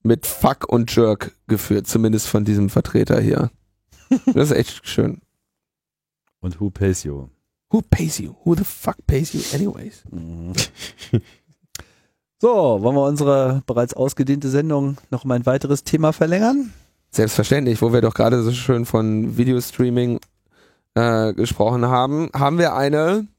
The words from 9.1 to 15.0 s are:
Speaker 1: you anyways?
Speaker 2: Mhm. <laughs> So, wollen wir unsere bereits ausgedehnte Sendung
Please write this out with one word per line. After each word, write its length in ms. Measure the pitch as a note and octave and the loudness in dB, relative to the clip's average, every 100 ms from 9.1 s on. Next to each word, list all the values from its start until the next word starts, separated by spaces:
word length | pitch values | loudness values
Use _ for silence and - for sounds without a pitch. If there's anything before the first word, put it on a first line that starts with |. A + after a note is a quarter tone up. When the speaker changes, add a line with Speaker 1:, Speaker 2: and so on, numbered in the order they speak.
| C3+ D#3+ | 0 -2
Speaker 1:
you 80 | D#3+ - | -6 -6
anyways? 500 | C#3+ G3 - G#3+ - - | -4 -4 -6 -16 -18 -16
Speaker 2:
Mhm. 400 | E2+ E2 E2+ E2+ F2+ - - - - - | -14 -12 -12 -8 -6 -6 -8 -20 -18 -2
<laughs> 80 | A2+ - _ _ _ _ - - _ _ _ _ _ | -2 -2 _ _ _ _ -20 -20 _ _ _ _ _
So, 420 | A#3 A3+ D3 G#2 | 2 4 2 2
wollen 140 | A2+ C#3 | 2 2
wir 80 | C#3 | 0
unsere 580 | D3 C#3 C#3 C3 C3+ - | 2 2 2 2 -2 -2
bereits 280 | A#2+ B2 | -2 -2
ausgedehnte 560 | - C3 - C3+ C#3 C3+ | -2 -4 -2 -2 0 0
Sendung 480 | C3+ D#3 C#3+ C#3 C#3 | -2 0 -2 -2 -6